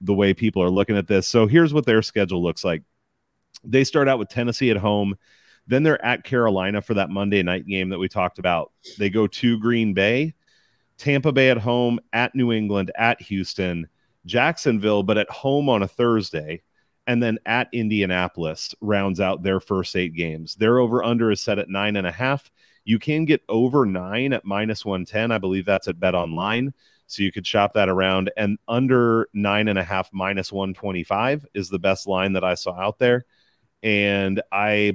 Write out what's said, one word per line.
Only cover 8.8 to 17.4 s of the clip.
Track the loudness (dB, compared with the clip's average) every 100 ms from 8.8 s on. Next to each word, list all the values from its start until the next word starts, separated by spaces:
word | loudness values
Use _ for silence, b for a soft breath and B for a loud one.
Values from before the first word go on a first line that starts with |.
| -16 -4
They | -2
go | 0 0
to | 0 0 0
Green | 0 0 0
Bay, | 2 2 0 -2 -8 _ _ _ _ _ -6
Tampa | 0 0 2
Bay | 4 4
at | 4
home, | 2 0 0 -2 -2
at | -2 0
New | 0 0
England, | 2 0 0 -2 0
at | 0 0
Houston, | -4 -6 -4 -4 -4 -4 -8 _ _ _ -4
Jacksonville, | 0 0 0 0 2 2 2
but | 2 0
at | -2
home | -4 -2 0 2
on | 2
a | 0
Thursday, | 0 2 2 0 -6 -8 -12 _ _ _ _ -2
and | 0
then | 0 -2